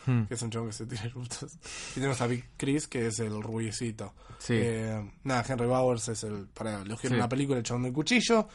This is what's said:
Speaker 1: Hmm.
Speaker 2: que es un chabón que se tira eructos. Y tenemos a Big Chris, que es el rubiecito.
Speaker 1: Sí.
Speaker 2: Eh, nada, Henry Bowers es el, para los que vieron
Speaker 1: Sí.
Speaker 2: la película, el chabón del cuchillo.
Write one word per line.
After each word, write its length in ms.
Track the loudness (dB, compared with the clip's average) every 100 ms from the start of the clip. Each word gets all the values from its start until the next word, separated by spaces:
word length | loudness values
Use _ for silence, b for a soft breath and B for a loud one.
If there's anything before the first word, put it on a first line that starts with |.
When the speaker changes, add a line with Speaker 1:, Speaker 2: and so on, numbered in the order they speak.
| 2
Speaker 1:
Hmm. 180 | 4
Speaker 2:
que 100 | 2
es 80 | -2
un 80 | -4
chabón 180 | -4 -4
que 60 |
se 120 | -6 -8
tira 180 | -6
eructos. 480 | -6 -8 -10 -10 -10 -12 B B B
Y 20 |
tenemos 260 | -2 0 2
a 60 | 2
Big 240 | 0 -4 -4
Chris, 300 | 0 0 0
que 200 | -2 0
es 120 | 0
el 220 | -2 -2
rubiecito. 720 | -4 -2 -2 -2 -4 -4 -10 -12 B B
Speaker 1:
Sí. 160 | 0 2
Speaker 2:
Eh, 560 | 4 2 -2 -2 -6 -8
nada, 200 | 0 0 0
Henry 180 | 0 2
Bowers 420 | 4 4 2 -2
es 160 | -4
el, 220 | -6 -8 -10
para 380 | -8 -6 -4
los 160 | -6 -4
que 80 | 0
vieron 100 | 2
Speaker 1:
Sí. 40 |
Speaker 2:
la 60 | 4
película, 300 | 2 2 0
el 60 |
chabón 200 | 0 -2
del 80 | 0
cuchillo. 540 | -2 2 4 6 4 4